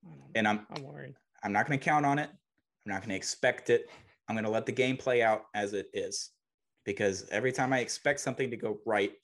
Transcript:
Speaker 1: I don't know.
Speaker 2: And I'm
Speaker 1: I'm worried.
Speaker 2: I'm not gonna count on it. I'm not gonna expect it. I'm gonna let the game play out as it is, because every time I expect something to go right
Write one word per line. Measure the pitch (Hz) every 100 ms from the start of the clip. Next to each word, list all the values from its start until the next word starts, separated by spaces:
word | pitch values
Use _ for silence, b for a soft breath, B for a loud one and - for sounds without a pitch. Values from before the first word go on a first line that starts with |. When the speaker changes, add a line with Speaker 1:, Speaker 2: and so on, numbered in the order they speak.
| 175
Speaker 1:
I |
don't | 151
know. | 139 113
Speaker 2:
And | 107
I'm | 104 - -
Speaker 1:
I'm |
worried. | 143 147 139 139 _ _
Speaker 2:
I'm | 208
not | 147 113
gonna | 139
count | 170 151 143
on | 143
it. | 147
I'm | - _ _ _ _ -
not | 98
gonna | - 95
expect | - - 127 120 -
it. | 120 - B B B -
I'm | 110
gonna | 107
let | 110 110
the |
game | 117 127 127
play | - 123
out | 113 107 -
as | 107 101
it | 101 95
is, | 104 92 - - _ _ _ _ _ -
because | 101 104 92 -
every | 104 127
time | 127 131
I | 131
expect | 113 - 147 143
something | - 127 131
to | 117
go | 113 104 -
right | 107 101 -